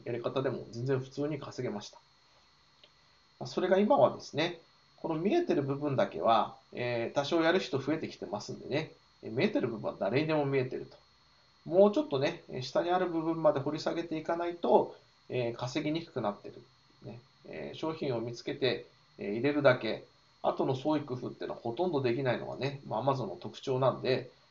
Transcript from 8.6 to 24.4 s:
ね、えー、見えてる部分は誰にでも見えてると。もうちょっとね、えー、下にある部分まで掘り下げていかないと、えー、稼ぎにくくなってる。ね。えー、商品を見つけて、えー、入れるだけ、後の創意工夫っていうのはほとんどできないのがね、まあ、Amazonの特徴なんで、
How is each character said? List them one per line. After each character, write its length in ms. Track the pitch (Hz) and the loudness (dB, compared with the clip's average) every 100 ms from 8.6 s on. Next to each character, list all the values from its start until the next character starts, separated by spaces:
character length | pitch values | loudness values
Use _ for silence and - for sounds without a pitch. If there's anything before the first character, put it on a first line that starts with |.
| - | -4
ね、 220 | 139 156 - _ _ | -4 -4 -10 _ _
え 60 | - | -6
ー、 40 | |
見 120 | 113 | 0
え 40 | 202 | 0
て 120 | 294 | 0
る 80 | 117 | -2
部 80 | 107 | -4
分 140 | - | -6
は 60 | - | -4
誰 220 | 98 131 | 0 0
に 40 | 156 | 2
で 60 | |
も 140 | 151 139 | 0 2
見 120 | 135 | 0
え 60 | |
て 120 | 127 - | -2 -6
る 100 | - | -10
と。 100 | - _ _ _ _ _ _ 147 | -18 _ _ _ _ _ _ 2
も 240 | 175 208 | 6 6
う 20 | |
ち 80 | 220 | 6
ょ 40 | |
っ 40 | 302 | 0
と 100 | 135 | 0
ね、 240 | 151 175 - | 0 -2 -8
え 120 | 131 | -8
ー、 20 | |
下 200 | 127 160 | -2 0
に 80 | 170 | 2
あ 80 | 180 | 2
る 120 | 175 | 0
部 100 | 165 | 0
分 220 | 160 165 | -2 2
ま 100 | 156 | 4
で 80 | 143 | 4
掘 120 | 139 | 0
り 80 | 156 | -4
下 120 | 160 | -2
げ 100 | 170 | -4
て 140 | 165 156 | -4 -4
い 60 | |
か 160 | 160 170 | -4 -2
な 100 | 175 | -4
い 60 | |
と、 420 | 175 233 208 - - _ _ - | -2 4 4 4 -4 _ _ -6
え 220 | 127 117 | -2 -2
ー、 20 | |
稼 320 | 120 123 156 | -4 -4 -2
ぎ 80 | 147 | -2
に 140 | 160 165 | -4 -4
く 80 | |
く 80 | 127 | -4
な 80 | 104 | -4
っ 100 | - | -4
て 80 | - | -10
る。 60 | - - _ _ _ | -18 -20 _ _ _
ね。 140 | - 120 - _ | -16 -16 -18 _
え 280 | 175 165 143 | -14 -12 -10
ー、 40 | - | -8
商 140 | 160 | -6
品 240 | 160 143 117 | -4 -2 -2
を 40 | |
見 120 | 120 | -4
つ 100 | 120 | -8
け 120 | - | -8
て、 320 | - 127 - - _ _ - | 0 0 0 -4 _ _ -10
え 80 | 101 | -4
ー、 40 | |
入 100 | 113 | 0
れ 100 | 143 | 2
る 100 | 147 | 6
だ 140 | 135 123 | 6 6
け、 280 | 110 - - _ _ _ | 2 -4 -8 _ _ _
後 240 | - - 143 | -2 0 0
の 80 | |
創 220 | 127 151 151 | 0 0 0
意 60 | |
工 120 | - | -2
夫 140 | 123 113 | -6 -8
っ 20 | |
て 120 | - | -8
い 20 | - | -8
う 20 | |
の 60 | |
は 60 | - | -6
ほ 100 | 117 | -4
と 140 | 117 185 | -2 0
ん 60 | |
ど 100 | 143 | 2
で 120 | 123 | 2
き 80 | 120 | 2
な 100 | 131 | 0
い 60 | 107 | 0
の 80 | 60 | -4
が 100 | 87 | -6
ね、 240 | 135 139 139 | -6 -6 -6
ま 100 | 110 | 0
あ、 60 | |
Amazon 220 | 135 127 101 | 0 0 -2
の 120 | 87 | -8
特 200 | 110 - | -12 -8
徴 180 | - 127 | -2 2
な 120 | 131 | 2
ん 120 | - | 2
で、 280 | 113 117 - - | 2 0 -2 -14